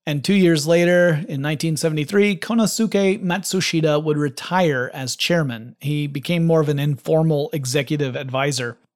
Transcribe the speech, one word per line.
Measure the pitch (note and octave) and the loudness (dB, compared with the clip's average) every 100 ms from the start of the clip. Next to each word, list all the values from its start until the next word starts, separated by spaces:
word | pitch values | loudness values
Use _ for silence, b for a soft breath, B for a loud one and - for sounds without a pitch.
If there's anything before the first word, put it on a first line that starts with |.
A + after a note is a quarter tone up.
And | - D3 | -4 -4
two | C3 | 2
years | G3 F3 D#3+ D3+ | 4 6 4 2
later, | E3+ F3 F3 F3 D3+ F#3+ | 2 4 4 4 2 -4
in | C#3 | -6
nineteen | D3 D#3 E3 D3+ | -4 -2 -2 -2
seventy-three, | E3 D3+ C#3+ G3+ G#3 G3 | -2 -2 0 2 2 0
Konosuke | - A3+ G#3 - A3+ G3+ F#3+ F#3+ | -2 0 2 2 0 2 2 0
Matsushita | F#3 F#3 - F#3 - E3 D#3 D3+ | -2 -4 -2 -2 0 0 2 0
would | D#3 D3 | 0 -2
retire | D3 - - F#3 E3+ C3 B2+ | -2 -6 -4 0 2 0 -4
as | D3 C3 - | -6 -8 -4
chairman. | - E3+ C#3 A#2 A#2+ - | 0 0 0 -4 -12 -10
He | C#3+ D3 D3 | -4 -4 -4
became | C#3+ A#2+ F3 E3 | -6 -4 0 4
more | E3 | 4
of | D3+ | 2
an | C#3 | 0
informal | D3 C#3 - D#3+ D#3+ D3 D3+ | -2 -2 0 2 2 0 -2
executive | D#3+ B2+ C#3+ C3+ D3 C#3 C3 | -4 -2 -2 -2 -2 -2 -4
advisor. | C3+ C3 C#3+ C3 A#2+ - _ | -6 -2 -2 -2 -6 -10 _